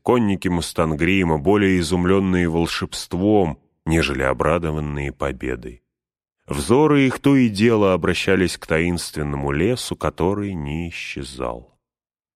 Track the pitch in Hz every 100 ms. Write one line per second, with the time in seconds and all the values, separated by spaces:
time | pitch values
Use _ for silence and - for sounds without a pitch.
0 | - 123 107 98 92 87 80 - 82 76
1 | 80 98 87 78 73 104 98 92 80 90
2 | 90 98 95 90 87 82 85 - 95 -
3 | - 87 98 107 87 69 _ _ - 80
4 | 80 67 65 64 69 85 82 76 76 73
5 | 71 65 71 65 64 62 60 58 _ _
6 | _ _ _ _ - 71 71 123 151 147
7 | 135 123 139 139 123 98 113 113 98 92
8 | 85 90 - 92 90 - - 80 85 87
9 | - - 73 71 69 71 95 123 - 85
10 | 78 - 82 101 101 92 71 78 85 -
11 | - - 69 65 62 58 - _ _ _
12 | _ _ _